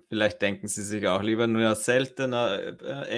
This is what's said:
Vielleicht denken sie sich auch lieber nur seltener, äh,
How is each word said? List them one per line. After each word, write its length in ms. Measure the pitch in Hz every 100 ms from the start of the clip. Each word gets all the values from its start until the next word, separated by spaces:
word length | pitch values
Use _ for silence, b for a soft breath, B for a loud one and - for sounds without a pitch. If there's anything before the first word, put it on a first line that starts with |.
| -
Vielleicht 320 | 107 104 -
denken 260 | 101 98 104
sie 140 | -
sich 240 | 101 104 98
auch 160 | 92
lieber 240 | 110 110 117
nur 280 | 113 113
seltener, 1080 | 110 - 127 135 - 131 120 113 95 95 -
äh, 280 | - 139 -